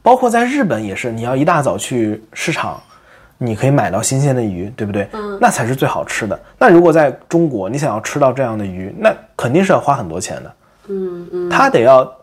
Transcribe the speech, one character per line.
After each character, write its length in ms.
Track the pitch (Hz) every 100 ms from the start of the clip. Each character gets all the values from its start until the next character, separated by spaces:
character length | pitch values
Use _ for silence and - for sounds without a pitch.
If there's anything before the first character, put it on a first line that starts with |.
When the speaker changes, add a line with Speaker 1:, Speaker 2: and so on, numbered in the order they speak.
Speaker 1:
包 160 | 226 247
括 140 | 247
在 140 | 233
日 180 | 247 285
本 200 | 202 110
也 120 | 104
是， 160 | 98 123
你 120 | 113
要 120 | 120
一 100 | 135
大 160 | 160 165
早 160 | 127 92
去 460 | - 123 107 107 -
市 200 | - -
场， 280 | 156 95 73 - - _ - _ _
你 200 | 123 104
可 100 | 135
以 40 |
买 200 | 143 98
到 100 | 95
新 200 | - 135
鲜 120 | 143
的 80 | 127
鱼， 320 | 113 87 101 127
对 100 | 104
不 60 |
对？ 160 | 101 98
Speaker 2:
嗯。 240 | 214 208 202
Speaker 1:
那 100 | 233
才 160 | - 117
是 80 |
最 140 | 135 143
好 160 | 82
吃 200 | - -
的。 140 | 110 85 - _
那 140 | 156
如 100 | 170
果 120 | 175
在 180 | 160 147 - _
中 200 | 170 165
国， 200 | 113 95
你 80 | 139
想 160 | 143
要 80 | 107
吃 200 | - 147
到 120 | 135
这 120 | 127
样 120 | 123 110
的 80 |
鱼， 300 | 98 92 95 175
那 160 | 214 - - -
肯 160 | 120
定 120 | 156
是 80 | 190
要 80 | 139
花 120 | 143
很 160 | 135 92
多 120 | 82
钱 200 | - -
的。 80 | 64 - _ _ -
Speaker 2:
嗯， 400 | 190 185 175 175
嗯。 180 | 180 175
Speaker 1:
它 180 | 170 277
得 120 | -
要， 240 | 165 131 131 -